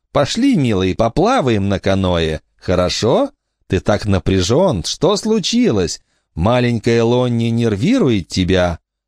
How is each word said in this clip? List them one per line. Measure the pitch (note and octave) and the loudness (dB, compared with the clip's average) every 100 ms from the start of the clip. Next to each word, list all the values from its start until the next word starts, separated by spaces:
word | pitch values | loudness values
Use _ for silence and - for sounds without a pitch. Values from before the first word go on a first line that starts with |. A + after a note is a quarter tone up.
| _ | _
Пошли, | C#3+ C#3+ - C#4 G#3+ | -2 -2 0 0 2
милый, | B2+ F#2+ F#2+ | 2 0 0
поплаваем | F2 A2+ C#3+ G3+ C4+ C3+ G#2+ G2 | 0 -2 0 0 0 0 0 0
на | F#2+ | -2
каноэ. | G2 G2 F#2 E2+ D#2+ D#2 _ _ | 0 0 0 0 -2 -4 _ _
Хорошо? | - F2+ F2+ - G#2+ F#3 C#4 - _ _ - | -4 0 0 0 0 0 -2 -6 _ _ -4
Ты | F#2 | -4
так | - G#2 | 0 -2
напряжён. | G#2 F#2+ - F#2+ F2+ C3+ F#3+ G2+ | 0 -2 0 0 2 2 2 0
Что | - - D#3 G3+ | -4 -2 0 0
случилось? | A3 A3 D#3+ A#3 A3+ G#2 E2 - _ _ _ | 0 -2 0 0 2 2 -2 -4 _ _ _
Маленькая | - F#2+ B2 B2 A#2 A#2 A#2 | -2 0 2 0 0 0 2
Лонни | A#2 B2 B2+ A#2 A#2 | 2 2 0 0 0
нервирует | A#2 A#2 G2 D3+ C4+ D#3 G#2+ E2 | 0 0 0 0 2 2 0 -2
тебя?» | - F2+ F#2 F2+ E2+ _ _ | -2 0 2 0 -4 _ _